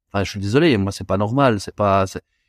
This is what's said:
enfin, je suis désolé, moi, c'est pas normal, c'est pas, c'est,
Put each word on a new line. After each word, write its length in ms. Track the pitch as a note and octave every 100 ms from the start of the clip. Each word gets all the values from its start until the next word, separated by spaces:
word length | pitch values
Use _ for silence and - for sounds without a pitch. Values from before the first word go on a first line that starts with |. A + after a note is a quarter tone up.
| _
enfin, 100 | G2+
je 80 | F#2+
suis 80 | G2+
désolé, 380 | G2 B2+ E3+ A2
moi, 160 | G2
c'est 140 | - F#2+
pas 100 | F#2+
normal, 420 | G#2 C3 C3+ G#2
c'est 160 | -
pas, 320 | - G#2 G2 F#2
c'est, 160 | F2+ - _